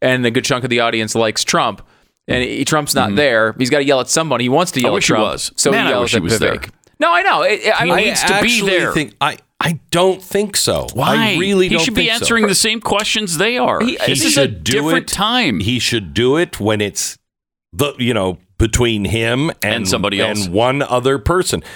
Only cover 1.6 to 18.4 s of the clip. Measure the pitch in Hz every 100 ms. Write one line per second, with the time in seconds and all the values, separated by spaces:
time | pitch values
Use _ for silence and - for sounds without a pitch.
1.6 | 123 95 - _ _ _ - 123 127 -
2.6 | 135 156 147 135 110 101 143 113 110 113
3.6 | 127 147 143 135 120 165 160 120 123 143
4.6 | 180 135 - 196 - 110 104 65 - -
5.6 | 143 226 180 123 117 110 82 110 69 57
6.6 | - - _ - 330 349 381 160 185 214
7.6 | 208 180 - 175 220 - - 196 233 233
8.6 | 196 180 127 156 143 - 143 113 _ -
9.6 | 156 160 - 170 190 185 - 202 208 -
10.6 | - 180 - - - - 226 147 190 196
11.6 | 185 165 202 220 240 226 214 233 208 185
12.6 | 220 220 - 202 214 220 202 160 208 247
13.6 | 240 90 233 - - - 311 294 127 87
14.6 | 78 131 151 233 - - 214 247 185 104
15.6 | 98 123 - 113 87 71 123 151 180 -
16.6 | 104 107 101 - - - _ _ _ _
17.6 | _ 87 143 - 120 110 95 90